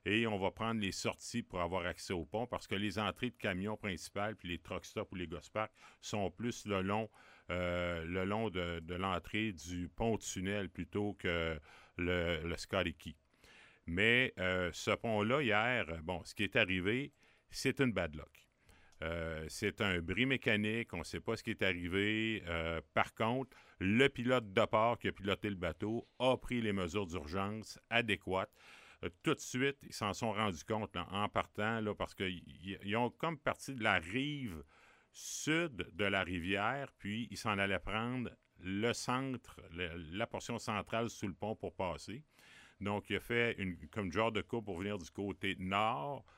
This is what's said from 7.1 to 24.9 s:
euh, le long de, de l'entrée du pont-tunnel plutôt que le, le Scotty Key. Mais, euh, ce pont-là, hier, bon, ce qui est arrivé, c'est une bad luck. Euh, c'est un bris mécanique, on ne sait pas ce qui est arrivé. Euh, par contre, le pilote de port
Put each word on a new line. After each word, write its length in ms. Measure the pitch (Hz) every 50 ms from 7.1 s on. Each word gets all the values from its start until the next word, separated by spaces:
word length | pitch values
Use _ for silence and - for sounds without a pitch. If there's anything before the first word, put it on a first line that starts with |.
| _ - - - - - - -
euh, 540 | 87 90 90 87 87 87 87 87 87 82 82
le 180 | 85 90 92 92
long 260 | 98 104 113 113 104
de, 300 | 85 92 87 85 85 82
de 160 | 80 82 90
l'entrée 560 | 90 95 95 90 82 - - - 107 110 110
du 380 | 92 76 - 87 87 87 90 -
pont-tunnel 800 | - - 113 117 107 - - - - 98 92 98 104 104 95 87
plutôt 460 | - - 82 - - 104 104 104 95 -
que 400 | - 90 85 85 82 82 78 76 - - - - - - -
le, 420 | - 87 87 90 87 85 85 85 76 80
le 80 | 85 80
Scotty 380 | - - - 107 95 87 - -
Key. 220 | - - - - _ _ _ _ _ - - - - - - - _ -
Mais, 480 | 85 82 92 107 113 120 127 131 - - -
euh, 300 | 92 92 92 92 90 85
ce 200 | - - - 110
pont-là, 500 | 101 - - 117 110 104 104 110 131 156
hier, 440 | 143 107 101 104 110 123 127 117 85 78 82 82 78
bon, 180 | 87 90 82 -
ce 100 | - -
qui 100 | - 104
est 120 | 95 -
arrivé, 560 | 120 107 90 95 92 87 101 120 127 143 143 _ _ - - _ _ _ -
c'est 320 | - - - 135 127 -
une 100 | 135 123
bad 240 | 95 95 87 80 73
luck. 300 | 71 - - _ - _ _ _ _ _ - - - - - - -
Euh, 440 | 80 80 85 85 82 82 80 78 80
c'est 320 | 76 - - 110 101 - -
un 200 | 110 98 90 87
bris 240 | 82 85 92 104 127
mécanique, 680 | 135 131 117 - 120 107 104 104 107 113 117 110 - -
on 60 | 85
ne 40 | -
sait 180 | - - -
pas 160 | - 117 113
ce 40 | - -
qui 80 | 120
est 120 | 104 - 101
arrivé. 800 | 95 90 87 87 85 90 98 101 107 110 110 110 113 110 92 87
Euh, 340 | 85 85 82 82 82 82 80 - _ -
par 220 | 110 110 - -
contre, 400 | - 113 113 123 131 131 - - - - - - -
le 300 | 90 95 107 120 135 135
pilote 420 | - 127 117 123 127 127 110 98
de 140 | 92 117 104
port 340 | - - 107 113 120